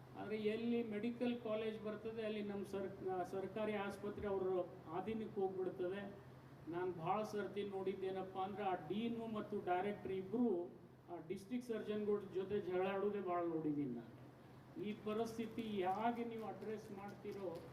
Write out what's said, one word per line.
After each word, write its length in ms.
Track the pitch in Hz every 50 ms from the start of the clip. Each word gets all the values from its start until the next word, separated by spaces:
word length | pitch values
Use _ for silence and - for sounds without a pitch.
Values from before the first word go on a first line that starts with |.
| - - -
ಆದ್ರೆ 200 | - 202 202 214
ಎಲ್ಲಿ 460 | 220 214 208 220 226 233 240 240 233 233
ಮೆಡಿಕಲ್ 580 | 220 208 208 214 240 240 - 247 240 240 -
ಕಾಲೇಜ್ 420 | - 220 214 214 220 220 208 196 196
ಬರ್ತದೆ 420 | 214 208 208 - 220 220 226 220
ಅಲ್ಲಿ 180 | 214 214 208 208
ನಮ್ಮ 220 | 202 202 202 185
ಸರ್-, 640 | - - 196 190 185 - - - 185 185 185 180 -
ಸರ್ಕಾರಿ 420 | 196 190 190 190 - 220 214 214 208
ಆಸ್ಪತ್ರೆ 540 | 202 202 208 202 - 202 208 202 - 208
ಅವ್ರ 200 | 202 190 190 185 185 185 180 180 - - - - 156 165 185
ಅಧೀನಕ್ಕೆ 420 | 185 214 220 220 214 - - 202
ಹೋಗ್ಬಿಡ್ತದೆ. 760 | 190 190 190 185 185 175 - 180 180 175 196 202 202 202 - - - - - - - - - - 147
ನಾನು 240 | 156 170 175 185 185
ಭಾಳ 320 | 170 160 160 180 190 214 214
ಸರ್ತಿ 400 | - - 208 196 180 - 202 202
ನೋಡಿದ್ದೇನಪ್ಪ 760 | 202 190 190 190 190 190 - 185 185 190 190 185 - -
ಅಂದ್ರೆ 260 | 190 190 202 202 196 202
ಆ 120 | 185 180
ಡೀನು 520 | 175 160 - 185 214 233 233 226 226 226
ಮತ್ತು 320 | 226 214 208 - - 208 196
ಡೈರೆಕ್ಟರ್ 520 | - 180 180 180 190 202 202 - - 190
ಇಬ್ರು 600 | 190 190 190 - - 247 240 226 185 175 175 - - - - - - - - - 175
ಆ 140 | 165 160
ಡಿಸ್ಟ್ರಿಕ್ಟ್ 400 | 165 196 196 - - 247 240 -
ಸರ್ಜನ್ಗಳ 500 | - 220 202 196 208 208 214 208 202 208 185 - - 170
ಜೊತೆ 280 | 185 190 190 208 202
ಜಗಳಾಡೋದೇ 600 | 175 180 180 180 185 196 196 196 202 208 202 196
ಭಾಳ 240 | 185 180 175 175 170
ನೋಡಿದ್ದೀನಿ 480 | 170 160 156 156 151 143 143 143 123 117
ನಾನು. 220 | 117 - - - - - - - - - - - - - - - 160 190
ಈ 100 | 208 208
ಪರಿಸ್ಥಿತಿ 680 | - - 214 214 220 233 226 226 233 226 202 - 240
ಹೇಗೆ 640 | 220 214 208 196 180 185 190 208 226 240 233 233 233
ನೀವು 220 | 233 226 220 220
ಅಡ್ರೆಸ್ 460 | 196 185 185 196 208 220 208 - -
ಮಾಡ್ತೀರೋ 720 | 202 196 196 202 196 - - 208 190 196 196 170 165 170 - -